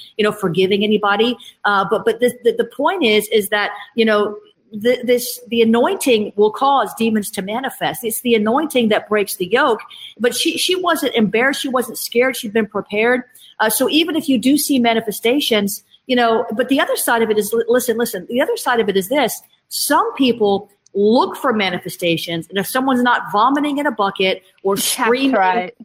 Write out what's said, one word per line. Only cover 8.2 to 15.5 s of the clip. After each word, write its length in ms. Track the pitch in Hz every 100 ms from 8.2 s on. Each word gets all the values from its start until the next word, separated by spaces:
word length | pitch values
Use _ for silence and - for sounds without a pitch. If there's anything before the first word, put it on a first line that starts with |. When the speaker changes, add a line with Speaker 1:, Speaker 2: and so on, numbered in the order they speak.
Speaker 1:
the 140 | 247 226
anointing 540 | 214 262 311 254 220
that 200 | 208 -
breaks 260 | 208 196 -
the 120 | 180
yoke. 340 | 240 294 214 - - - -
But 140 | 233
she, 240 | 233 320 -
she 180 | - 370
wasn't 380 | 349 311 277 233
embarrassed. 460 | 208 220 269 285
She 80 | 277
wasn't 280 | 247 - -
scared. 380 | - 233 262 247
She'd 160 | 214
been 140 | 226 208
prepared. 560 | 202 - 202 233 247 - - - -
Uh, 100 | 220
so 200 | - 254
even 260 | 302 320 302
if 140 | -
you 80 | 254
do 180 | 254 285
see 220 | - 269
manifestations, 1040 | 233 226 214 - 226 285 -